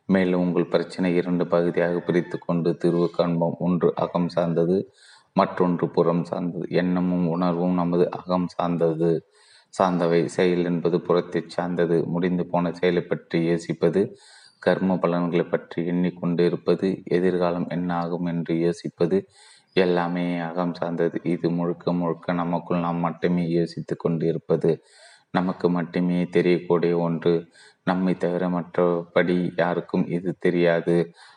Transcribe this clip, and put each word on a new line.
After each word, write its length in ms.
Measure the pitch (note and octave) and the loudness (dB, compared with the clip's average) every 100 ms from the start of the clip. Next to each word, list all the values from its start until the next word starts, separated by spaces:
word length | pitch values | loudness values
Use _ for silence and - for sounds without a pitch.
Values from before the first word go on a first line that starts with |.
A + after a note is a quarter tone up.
| - | 0
மேலும் 360 | F#2+ F#2 F2+ | 2 2 2
உங்கள் 240 | F2 E2+ E2+ | 0 0 2
பிரச்சனை 440 | F2 E2 - F#2 F2 | 0 -2 -2 0 2
இரண்டு 300 | F2+ F2 E2+ | 0 -2 2
பகுதியாக 520 | E2+ F2 E2 E2+ F2 | 2 2 0 0 0
பிரித்து 380 | - F2 E2+ - | 0 0 0 -8
கொண்டு 300 | - E2+ E2+ E2 | -4 0 0 0
தீர்வு 300 | F2 E2+ E2+ | 0 2 0
காண்போம். 460 | - F2 E2+ E2+ - | 0 0 0 -2 -2
ஒன்று 300 | F2 F2 E2 - | -2 2 2 2
அகம் 340 | E2+ F2+ E2+ | -2 -2 -2
சார்ந்தது, 480 | E2+ F2 E2+ E2+ F#2+ - _ - - _ F#2 | 0 0 0 2 0 -2 _ -20 -20 _ 0
மற்றொன்று 520 | G2 - F2+ F2 E2 | 0 2 0 2 0
புறம் 340 | - E2+ E2+ | 2 2 2
சார்ந்தது. 440 | - F#2+ F2 E2+ E2 | -2 -4 -6 -6 -2
எண்ணமும் 580 | F2 F2+ F2+ F2+ F2+ F2 | 0 2 0 0 0 0
உணர்வும் 460 | F2 F2+ E2+ F2+ | 0 0 0 0
நமது 320 | F2+ E2+ F2 F2 | 0 2 2 2
அகம் 360 | - - F2+ F2 | 0 -2 -2 -2
சார்ந்தது, 640 | - F2 E2+ E2 D#2+ E2+ D#2 - _ _ - _ | -2 -2 2 0 2 0 0 -4 _ _ -20 _
சார்ந்தவை. 480 | - F#2 F2 E2+ E2+ E2+ | 0 0 2 2 2 0
செயல் 380 | - F#2 F2+ F2 | 0 2 2 0
என்பது 320 | F2 E2+ F2 | 0 0 -2
புறத்தை 400 | - F2 E2 F2 - | 2 0 0 -4 -4
சார்ந்தது. 500 | - F2 F2 E2+ E2 - | -6 -4 -2 0 0 0
முடிந்து 400 | E2+ F2+ F2+ E2+ | -2 0 0 -2
போன 260 | F2 F2 | -2 -2
செயலை 300 | D#2+ F2+ F2 | 0 0 0
பற்றி 380 | - D#2+ - E2+ E2 | -2 -6 -2 0 2
யோசிப்பது, 560 | E2+ - D#2+ E2+ F#2 A2 - - - - _ | 0 -2 0 0 2 -2 -4 -20 -20 -20 _
கர்ம 380 | G2 F2+ F#2+ F2+ | 0 2 2 2
பலன்களை 480 | F2 F2 F2 E2+ - | 0 0 0 0 0
பற்றி 400 | - - - E2+ | -2 -4 -6 -2
எண்ணிக்கொண்டு 600 | F2+ F2+ F2 F2 E2+ F2 | 0 -2 -2 -4 0 0
இருப்பது, 420 | D#2+ - F2 F#2+ F#2+ - | 0 -2 0 0 -4 -2
எதிர்காலம் 600 | F2 F#2 F2 F2 F2 E2+ | 0 2 0 0 -2 -4
என்ன 200 | E2+ F2+ F2 | -4 -4 -4
ஆகும் 300 | E2+ E2+ F2 | -4 -4 -4
என்று 300 | E2+ E2 E2 | -4 -2 0
யோசிப்பது 600 | E2+ E2+ D#2 - E2+ F#2 - _ - - _ | 0 -2 -8 -2 0 0 -2 _ -20 -20 _
எல்லாமே 500 | - F#2 F2 E2+ F2 F2 F2 | 0 2 2 0 -2 -4 -4
அகம் 340 | E2 E2+ F2 | -4 -2 -4
சார்ந்தது. 440 | E2 E2+ E2+ E2+ - | -2 -6 0 0 0
இது 240 | - F2 E2+ | -2 -2 -2
முழுக்க 440 | E2+ E2+ E2+ - | 0 -2 -2 -2
முழுக்க 400 | F2 F2 E2 - | -2 -2 -4 -4
நமக்குள் 460 | F2 F2 E2+ - F2+ | -4 -2 -4 -2 -2
நாம் 180 | E2+ E2+ | -2 -2
மட்டுமே 460 | E2+ D#2+ F2 F2 E2+ | -4 -2 0 0 0
யோசித்து 480 | E2+ E2 - D#2+ F#2 | 0 -2 -6 -8 -4
கொண்டு 280 | F2 E2 E2 | -2 0 0
இருப்பது, 440 | D#2+ - E2 E2+ D#2 - - - - _ | -2 0 0 2 0 -4 -20 -20 -20 _
நமக்கு 360 | F#2+ F#2 F2+ F2 | -2 -2 0 0
மட்டுமே 480 | F2+ E2 F2+ F2+ F2+ E2+ | 0 -2 -2 0 0 0
தெரியக்கூடிய 680 | F2 F2 E2+ - F2 E2+ E2+ | 2 2 2 2 0 2 0
ஒன்று. 360 | E2+ E2 F2 E2+ E2+ - - _ | 0 0 0 0 -2 -18 -20 _
நம்மை 300 | - F#2 F#2 F2 | -4 0 0 0
தவிர 260 | F2 F2 F2+ | 0 0 -2
மற்றபடி 840 | F2 E2+ - F2 F2 E2+ F2+ F2 F2+ F2 - | -2 -2 0 2 2 0 0 2 2 0 0
யாருக்கும் 500 | F2 E2+ - F#2+ - | 0 0 -2 -2 0
இது 240 | F2 F#2 D#2+ | -2 -4 -2
தெரியாது. 560 | F#2 F2 E2+ E2+ E2 E2+ E2+ - - | 0 2 4 2 2 0 0 -8 -20